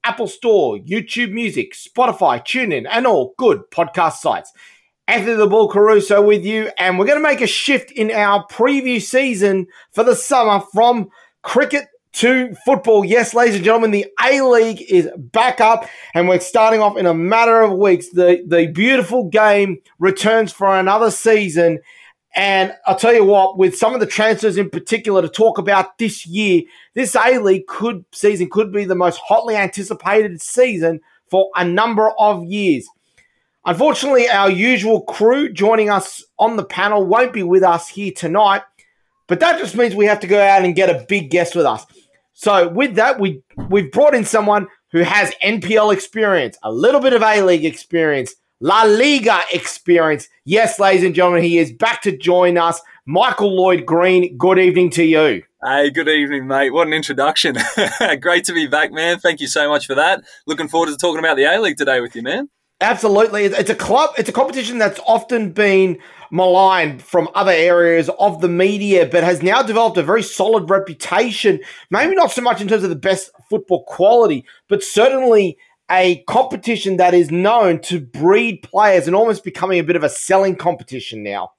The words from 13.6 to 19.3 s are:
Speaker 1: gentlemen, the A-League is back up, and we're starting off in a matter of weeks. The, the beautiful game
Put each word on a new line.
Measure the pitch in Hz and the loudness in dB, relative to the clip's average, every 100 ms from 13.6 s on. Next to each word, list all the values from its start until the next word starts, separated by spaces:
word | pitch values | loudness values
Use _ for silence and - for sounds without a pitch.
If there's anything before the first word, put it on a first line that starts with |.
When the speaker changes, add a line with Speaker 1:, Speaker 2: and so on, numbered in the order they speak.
| 180 | 2
Speaker 1:
gentlemen, | 233 226 | 2 2
the | 202 - - | -2 -4 -4
A-League | 240 277 262 240 226 202 - | 0 2 2 2 2 -4 0
is | 185 151 - | 0 0 -8
back | 127 220 247 247 | -6 -2 0 2
up, | 214 226 - - - | 2 2 -2 -20 -6
and | 165 180 | -2 2
we're | 180 | 0
starting | 180 233 220 220 | 0 2 2 4
off | 208 202 | 0 0
in | 180 | -2
a | 165 | 0
matter | 175 226 233 226 | 0 2 4 4
of | 214 | 4
weeks. | 185 202 180 - | 2 2 2 0
The, | 175 180 175 160 | 2 4 4 2
the | 170 165 | 0 0
beautiful | 147 233 262 180 247 | 0 0 2 0 -4
game | 190 | 0